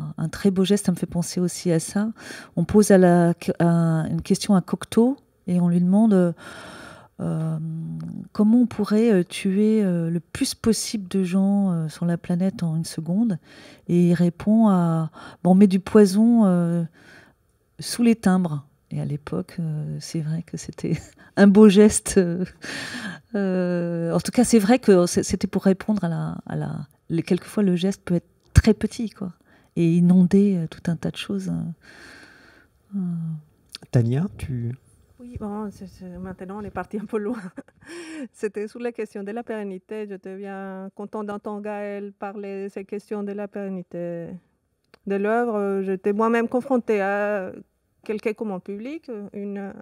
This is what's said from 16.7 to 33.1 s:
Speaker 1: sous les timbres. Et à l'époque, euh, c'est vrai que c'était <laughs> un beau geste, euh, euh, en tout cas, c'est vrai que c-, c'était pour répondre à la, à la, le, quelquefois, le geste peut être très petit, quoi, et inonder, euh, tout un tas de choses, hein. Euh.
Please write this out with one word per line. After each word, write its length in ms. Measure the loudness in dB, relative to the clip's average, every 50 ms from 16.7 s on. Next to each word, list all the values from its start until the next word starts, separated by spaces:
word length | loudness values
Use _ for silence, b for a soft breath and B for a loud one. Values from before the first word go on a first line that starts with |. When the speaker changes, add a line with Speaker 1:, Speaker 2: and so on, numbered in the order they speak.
| 0 -2 -2 -4 b b b b b b b b b _ _ _ _ _ _ _ _ -14
Speaker 1:
sous 240 | -12 -8 -4 2
les 140 | 2 2 2
timbres. 480 | 4 2 2 2 2 2 -2 -4 -6 -8 _ _ _ _ _
Et 100 | -8 -6
à 40 | -4
l'époque, 520 | -4 -6 -8 -8 -8 -8 -8 -8 -8 -8 -8
euh, 360 | -6 -6 -6 -6 -6 -8 -8 -10
c'est 200 | -10 -8 -6 -6
vrai 220 | -4 -4 -6 -6
que 140 | -8 -10 -12
c'était 420 | -12 -12 -14 -10 -8 -6 -4 -4 -6 -8 -12 _
<laughs> 200 | _ -20 -4 _
un 100 | 6 6
beau 220 | 8 10 10 10 10
geste, 460 | 10 8 6 6 4 0 -4 0 2 2
euh, 260 | 2 2 -2 -4 -6 -8 -10 B B B B B B B B -12 -12 -12 -14 B B _ -6
euh, 760 | -4 -2 -2 -2 -2 -2 -2 -2 -2 -2 -4 -4 -4 -2 -2
en 80 | -2 -2
tout 120 | -2 0
cas, 120 | 2 2 4
c'est 140 | 4 4 4
vrai 200 | 6 4 2 4
que 280 | 6 6 6 6 4
c-, 160 | 2 0 -2
c'était 240 | -2 -2 -2 -2 -2
pour 160 | -4 -4 0 2
répondre 400 | 2 0 0 -2 -4 -4 -2 -2
à 40 | -4
la, 300 | -4 -4 -4 -6 -8 -10 -10
à 100 | -8 -8
la, 300 | -6 -6 -6 -8 -8 -10 -14 _ _ _ -6
le, 140 | -4 -4
quelquefois, 400 | -2 -2 -2 -2 -4 -4 -2 0
le 140 | 2 2 2
geste 260 | 0 0 -2 -4 -4 _
peut 100 | -2 -2
être 120 | -2 -2 _ _ _ _ _ 0
très 200 | 4 4 4 2
petit, 360 | 2 -2 -6 -6 -8 -8 -10
quoi, 220 | -10 -10 -12 -12 -12 b b b b b b b b
et 180 | 0 2 2 4
inonder, 600 | 4 6 6 6 6 6 6 6 4 4 4 2
euh, 100 | 0 -4
tout 160 | -6 -10 -8 -6 -6
un 60 | -4
tas 140 | -4 -6 -8
de 60 | -8
choses, 320 | -8 -8 -8 -8 -6 -6 -4
hein. 180 | -6 -4 -6 -8 -10 B B B B B B B B B B B B B B B B B B B _ _ _ _ -8
Euh. 20 | -6 -4 -4